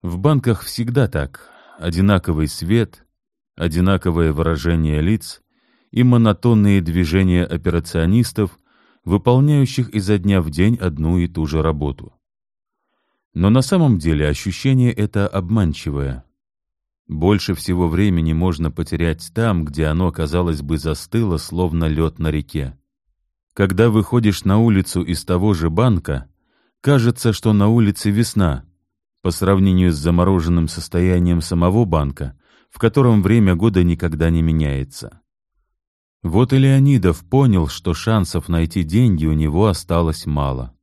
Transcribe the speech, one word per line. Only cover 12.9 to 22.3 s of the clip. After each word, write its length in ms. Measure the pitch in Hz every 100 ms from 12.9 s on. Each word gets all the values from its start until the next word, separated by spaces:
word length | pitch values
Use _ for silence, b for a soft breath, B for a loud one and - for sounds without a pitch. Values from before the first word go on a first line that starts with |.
| _ _ _ _
Но 160 | 78 95
на 120 | 123
самом 380 | 131 185 151 95
деле 300 | 78 76 76
ощущение 640 | 76 98 - 135 131 123
это 340 | - 104 104 98
обманчивое. 960 | 98 87 110 87 71 78 69 69 65 _ _ _ _ _ _ _ _ -
Больше 460 | 78 90 104 -
всего 340 | 85 - 87 87
времени 460 | 82 104 85 80
можно 380 | 80 92 78 80
потерять 600 | - 80 82 85 85 -
там, 300 | - 113 90
где 220 | 76 73
оно, 260 | 78 80 92
казалось 520 | 76 78 87 87 76
бы, 160 | 71 80
застыло, 580 | 78 76 - 113 107 80
словно 480 | - 85 90 82
лед 320 | 80 78 80 -
на 140 | 80